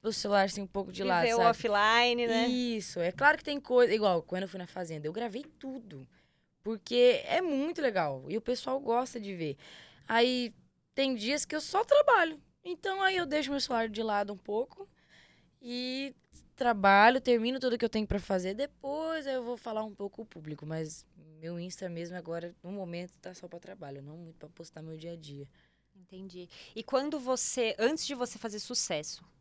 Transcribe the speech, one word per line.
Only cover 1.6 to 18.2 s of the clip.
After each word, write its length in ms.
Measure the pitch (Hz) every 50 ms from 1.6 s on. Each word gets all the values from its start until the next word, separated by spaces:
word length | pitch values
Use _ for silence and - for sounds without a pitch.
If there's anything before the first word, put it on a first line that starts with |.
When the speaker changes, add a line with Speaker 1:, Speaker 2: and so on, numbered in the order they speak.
| - 226 202 202 208 214 226 233 240 247 240 240 240
Speaker 2:
né? 220 | 233 226 226 226 247
Speaker 1:
Isso. 500 | 254 247 247 240 233 214 185 - - 175
É 120 | 170 175
claro 260 | 185 - 269 294 302 302
que 60 | -
tem 160 | - 285 285
coisa, 340 | - - 247 247 247 226 196
igual, 280 | 220 208 202 180 170
quando 200 | - - 175 185
eu 60 | 190 180
fui 100 | - 185
na 80 | 180
fazenda, 400 | 170 - 190 180 160 160 151 147
eu 60 | 151
gravei 320 | 175 214 247 233 190 247 294 311 311 _
tudo. 480 | - 269 262 269 233 202 160 135 131 _ _ _ _ _ _ _ _ _ _ _ _
Porque 580 | 208 226 214 _ - 240 247 247 247 233 - -
é 140 | - - 320
muito 400 | 370 339 285 269 277 320 349 -
legal 440 | 302 254 208 190 165 147 139 131 131 143
e 80 | 175
o 40 | 226
pessoal 380 | - - 247 240 - 269 262 277
gosta 400 | 285 226 233 240 254 254 - 240
de 140 | 208 196 190
ver. 220 | 175 165 151 139 _ - - - - - - - - - -
Aí, 440 | 220 233 240 254 254 254 247 233 - _ _ _ _ _ _ _ _
tem 200 | - 277 269 262
dias 300 | 226 208 233 285 302 -
que 100 | - 302
eu 60 | 311
só 240 | - - - 403 466
trabalho. 560 | - 554 587 587 554 494 403 339 330 311 285 _ _ _ _ _
Então, 360 | 349 359 330 - 403 381 381
aí 140 | 392 381 381
eu 80 | 370 349
deixo 260 | 277 277 302 294 262
meu 100 | 285 277
celular 280 | 262 - 254 226 226 226
de 140 | 208 214
lado 300 | 226 220 208 202 202 202
um 40 | 208
pouco 520 | 185 _ - 208 220 262 - - - 392 - _ _ _ _ _ - - _ _ _ _ _ _ _
e 520 | - 240 240 247 247 254 254 262 269 277 262 _ _ _ _ - - _ _
trabalho, 640 | - 254 240 226 202 190 196 196 196 208 233 254 262
termino 380 | 262 254 247 233 220 240 262 269
tudo 180 | 254 254 233 233
que 60 | 226
eu 40 | 226
tenho 180 | - 220 214
pra 120 | - - 202